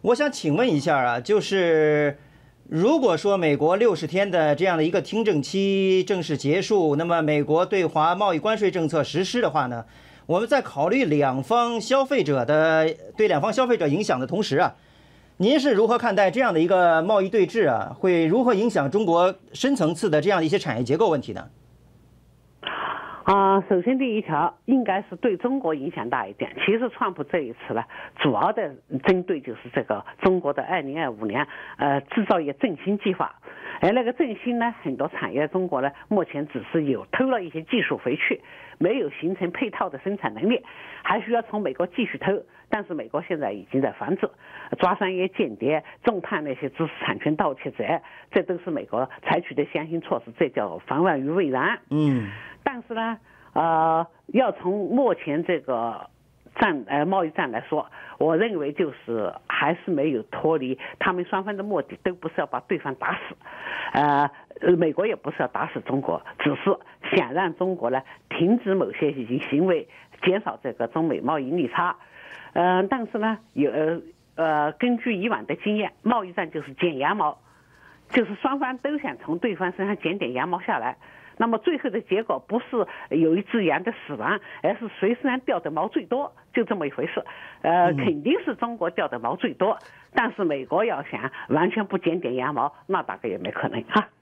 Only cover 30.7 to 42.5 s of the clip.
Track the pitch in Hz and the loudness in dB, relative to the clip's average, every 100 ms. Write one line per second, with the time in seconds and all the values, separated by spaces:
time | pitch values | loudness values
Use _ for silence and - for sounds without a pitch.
30.7 | 175 139 151 147 104 107 117 147 - - | -4 -4 -4 -4 -4 -4 -2 -4 -8 -16
31.7 | - 143 139 135 - 196 190 147 - 233 | -2 0 0 0 -2 0 0 0 -2 -2
32.7 | 156 185 202 202 185 165 - - - - | -2 -4 -2 -2 -2 -4 -6 -20 -16 -14
33.7 | - 170 240 233 247 285 202 240 240 233 | -2 0 2 -2 -2 -2 -2 -4 -2 -2
34.7 | 226 160 131 151 - 110 117 151 185 185 | -4 -8 -4 -6 -4 -4 -2 -2 -2 -2
35.7 | 135 139 - - 208 160 143 147 123 104 | -2 -2 -6 -2 0 0 -6 -6 -8 -4
36.7 | 165 147 113 92 - 262 240 175 160 165 | -2 0 -2 -4 -2 0 0 -4 -10 -2
37.7 | 233 - 117 123 151 - - - - - | -2 0 -2 -2 -2 -2 -4 -8 -20 -20
38.7 | - 170 262 160 - 160 190 175 - 226 | 0 0 2 -2 -4 -6 -4 -6 -4 -6
39.7 | - 190 139 190 202 135 107 180 254 - | -2 -6 -4 -6 -4 -6 -2 0 0 -4
40.7 | - - - - 220 220 233 226 214 185 | -20 -18 -10 -2 -2 0 -2 -2 -4 -4
41.7 | 131 180 - 220 - - 196 - | -2 -4 -2 -4 -2 -2 -2 -6